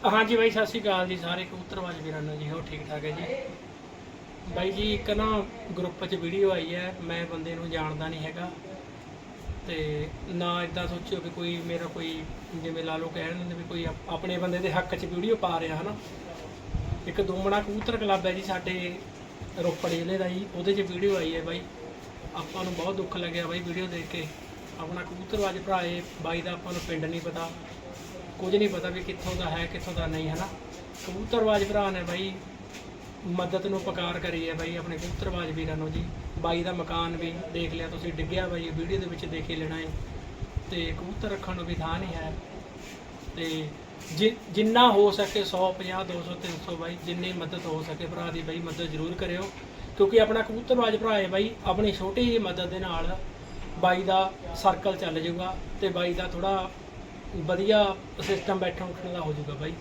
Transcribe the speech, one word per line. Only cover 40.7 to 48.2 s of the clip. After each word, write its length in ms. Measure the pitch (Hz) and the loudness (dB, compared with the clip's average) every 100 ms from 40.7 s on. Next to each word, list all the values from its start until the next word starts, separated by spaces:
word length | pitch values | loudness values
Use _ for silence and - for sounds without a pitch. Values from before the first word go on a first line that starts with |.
ਤੇ 240 | 175 165 160 | -2 0 -2
ਕਬੂਤਰ 320 | 180 208 208 | -4 -2 -2
ਰੱਖਣ 260 | 196 185 185 | -2 -2 -4
ਨੂੰ 80 | |
ਵੀ 100 | 175 | -2
ਥਾਂ 240 | 165 160 170 | -2 0 0
ਨਹੀਂ 160 | 185 | -2
ਹੈ। 180 | 165 160 156 - - - - - - - - - - | -4 -4 -6 -8 -12 -12 -14 -14 -14 -14 -12 -10 -4
ਤੇ 320 | 165 160 151 - - - - 156 | -2 -2 -4 -8 -12 -12 -6 6
ਜਿ-, 180 | 214 226 - | 6 6 -2
ਜਿੰਨਾ 400 | 185 214 233 247 | 4 6 10 10
ਹੋ 200 | 202 208 | 12 10
ਸਕੇ 340 | 202 196 214 | 8 2 2
ਸੌ, 280 | 196 185 185 | 2 4 2
ਪੰਜਾਹ, 320 | 185 185 185 | 2 -2 -2
ਦੋ 180 | 180 175 | -2 -4
ਸੌ, 120 | 170 | -4
ਤਿੰਨ 220 | 170 180 170 - | -6 -4 -6 -6
ਸੌ 100 | 165 | -4
ਬਾਈ, 200 | 165 170 | -4 -4
ਜਿੰਨੀ 280 | 165 175 180 | -4 -2 -2
ਮਦਦ 340 | 180 165 175 170 | -2 -4 -4 -2
ਹੋ 160 | 160 | -2
ਸਕੇ 240 | 156 160 165 | -2 -4 -4
ਭਰਾ 240 | 170 | -4